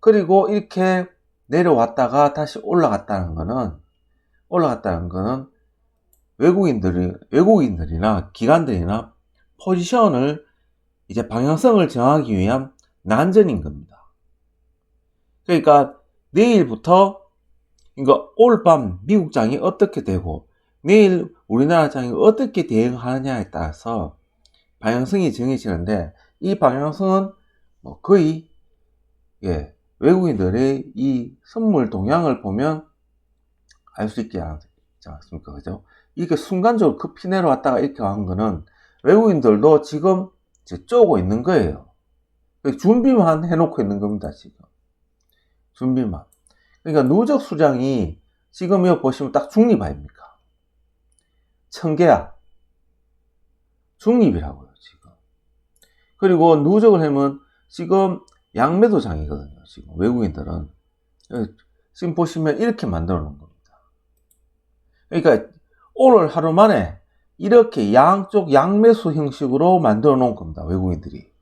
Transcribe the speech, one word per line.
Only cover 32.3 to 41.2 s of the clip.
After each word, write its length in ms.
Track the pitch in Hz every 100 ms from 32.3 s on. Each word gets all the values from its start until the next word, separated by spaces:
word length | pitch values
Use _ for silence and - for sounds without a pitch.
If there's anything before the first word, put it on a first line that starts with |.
| 123
보면 480 | 104 98 143 156 156 _ _ _ _ _ _ _ _ _ _
알 140 | - 107
수 140 | 117
있지 180 | 113 95
않-, 180 | 80 78 _ _ _ _
않습니까? 480 | - 78 _ 80 71
그죠? 320 | 71 - 101 _ _ _
이렇게 220 | - 175 175
순간적으로 600 | - 185 208 233 175 -
급히 320 | - - 180
내려왔다가 520 | 190 170 131 147 123
이렇게 220 | 139 139
간 220 | 104 101
거는 400 | 95 92 110 87 - _ _ _
외국인들도 800 | 123 196 226 170 120 104 143 151
지금 480 | 151 151 175 185 185 _ _ _
이제 240 | _ 90 -
쪼고 320 | 466 -
있는 240 | 117